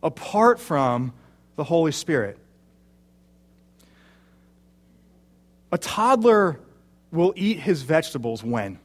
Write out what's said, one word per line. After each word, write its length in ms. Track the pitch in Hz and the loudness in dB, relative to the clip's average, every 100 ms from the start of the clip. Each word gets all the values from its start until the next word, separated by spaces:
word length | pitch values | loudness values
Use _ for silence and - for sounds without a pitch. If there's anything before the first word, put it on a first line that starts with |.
apart 580 | 160 - - 208 233 240 | -6 -8 -6 4 4 4
from 520 | - 147 131 123 127 - _ _ _ - | 0 0 0 0 -4 -10 _ _ _ -10
the 80 | |
Holy 280 | 147 170 160 | -2 0 0
Spirit. 460 | 143 - 147 101 101 _ _ _ _ _ _ _ _ _ _ _ _ _ _ _ _ _ _ _ _ _ _ _ _ _ _ _ _ _ _ _ _ _ | -2 -2 -2 -2 -8 _ _ _ _ _ _ _ _ _ _ _ _ _ _ _ _ _ _ _ _ _ _ _ _ _ _ _ _ _ _ _ _ _
A 60 | 175 | -8
toddler 840 | - - 226 262 233 214 190 143 - _ _ _ _ | -6 -2 2 4 6 4 4 -2 -14 _ _ _ _
will 240 | 165 180 196 | 0 0 0
eat 220 | 202 202 | -2 -2
his 240 | 143 170 | -2 -2
vegetables 600 | 127 156 160 135 117 113 | 2 0 0 -6 -6 -6
when? 360 | 113 117 98 92 | -4 -4 -6 -10